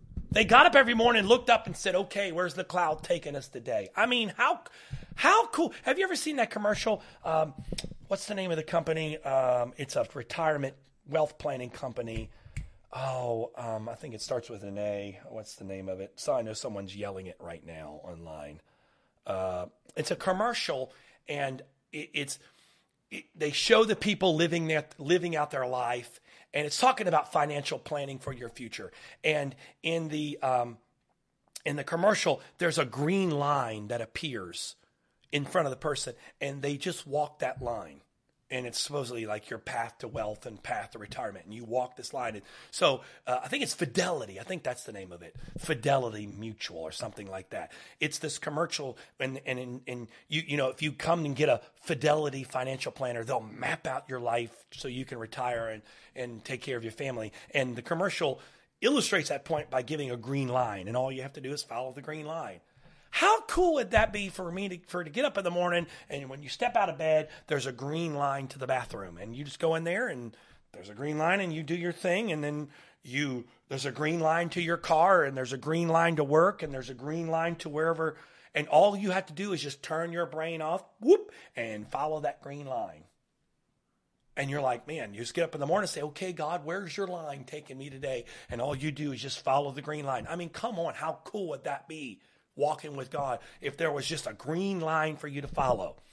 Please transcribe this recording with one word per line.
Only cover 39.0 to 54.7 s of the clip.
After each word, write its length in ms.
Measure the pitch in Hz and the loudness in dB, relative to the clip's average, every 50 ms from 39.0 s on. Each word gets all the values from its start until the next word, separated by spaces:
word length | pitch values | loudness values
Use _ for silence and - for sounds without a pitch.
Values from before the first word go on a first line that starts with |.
| 131 120 123 117 113 | -4 -4 -4 -6 -4
like, 240 | 104 104 110 - - | -4 -4 -6 -6 -8
your 80 | 117 110 | -10 -10
path 400 | - - - 120 117 117 - - | -8 -6 -4 -4 -4 -4 -6 -10
to 80 | - | -10
wealth 400 | 117 127 120 107 104 107 - - | -8 -6 -4 -4 -4 -6 -8 -10
and 160 | 123 110 98 - | -12 -14 -10 -8
path 300 | - - 107 98 - - | -6 -6 -6 -6 -8 -10
to 80 | 113 | -14
retirement. 460 | 104 104 - - 120 107 98 95 - | -12 -10 -8 -6 -6 -6 -6 -8 -14
And 60 | 98 104 | -14 -14
you 120 | 117 120 | -12 -6
walk 320 | 107 117 127 123 127 - | -2 0 0 0 -2 -4
this 180 | - 120 - - | -12 -12 -8 -6
line. 220 | 135 123 117 110 | -4 -4 -4 -6
And 80 | 101 - - - - - - | -8 -12 -16 -20 -20 -18 -12
so, 300 | - - 180 156 135 123 - - - - - | -2 4 4 4 4 4 -2 -10 -20 -10 -4
uh, 140 | - 123 135 - | -2 0 0 0
I 60 | - | -2
think 160 | - 302 269 | -2 -2 0
it's 100 | - - | -2 -2
Fidelity. 640 | - 170 139 113 180 175 180 175 147 120 101 98 - | -2 -4 -2 2 2 2 2 2 -2 -4 -6 -10 -12
I 60 | - | -10
think 180 | - 185 180 - | -8 -8 -6 -4
that's 220 | 131 123 - - | -4 -6 -6 -8
the 80 | - 107 | -12 -12
name 180 | 98 98 90 | -12 -12 -12
of 120 | 104 85 87 | -14 -16 -16
it. 120 | 85 - - - - - - | -16 -14 -12 -12 -10 -10 -6
Fidelity 720 | - - 156 123 110 151 139 135 127 117 107 104 104 101 | -4 -2 -2 0 2 4 4 4 4 2 -4 -6 -8 -8
Mutual 500 | 101 98 107 113 110 110 - - 92 82 | -8 -8 -8 -10 -8 -8 -10 -10 -8 -8
or 140 | 80 80 - | -8 -8 -8
something 340 | - - 107 98 - 104 | -8 -8 -8 -8 -10 -12
like 240 | 98 95 95 95 - | -10 -10 -10 -10 -8
that. 220 | - 101 85 - - - - - - - | -8 -10 -10 -10 -12 -18 -20 -20 -8 -4
It's 220 | 151 151 147 - | -4 -2 -2 -2
this 180 | - 151 139 - | -6 -6 -6 -6
commercial. 600 | - 156 151 151 170 165 - - 147 131 117 - - - _ - | -6 -4 -2 0 0 0 -2 -4 -6 -6 -8 -10 -14 -16 _ -6
And, 220 | 135 131 131 131 - | -4 -4 -4 -6 -6
and, 120 | - 127 127 | -6 -6 -4
and, 220 | 127 123 123 127 131 - | -6 -8 -10 -12 -10 -10
and 200 | 127 123 120 110 - - - - | -10 -8 -10 -12 -16 -20 -10 -4
you, 160 | 151 156 160 | -4 -4 -2
you 100 | 143 143 | 0 0
know, 120 | 147 135 131 | 0 0 0
if 120 | 135 - | -2 -2
you 120 | 156 151 127 | -4 -4 -4
come 320 | - - 160 170 175 160 | -2 0 0 2 2 2
and 100 | 143 139 | 0 0
get 140 | 123 151 143 | 2 4 4
a 120 | 123 117 - - _ _ - | 4 2 0 -4 _ _ -4
Fidelity 640 | - 165 131 127 151 147 156 151 147 131 135 131 | -4 -2 2 4 4 4 4 2 0 -2 -4 -6
financial 480 | 120 - 131 127 131 135 131 - 135 - | -6 -4 -4 -2 -2 -4 -4 -4 -6 -6
planner, 320 | - 135 123 120 117 113 | -4 -4 -4 -2 -4 -2
they'll 160 | 120 135 120 | -2 -2 -2
map 440 | 110 107 113 110 123 123 - - - | -2 -4 -8 -6 -4 -4 -4 -2 -4
out 240 | 139 131 135 - - | -4 -4 -4 -6 -6
your 120 | 131 127 | -6 -4
life 340 | 120 120 117 120 120 113 - - - - | -2 0 0 0 0 -2 -8 -16 -20 -20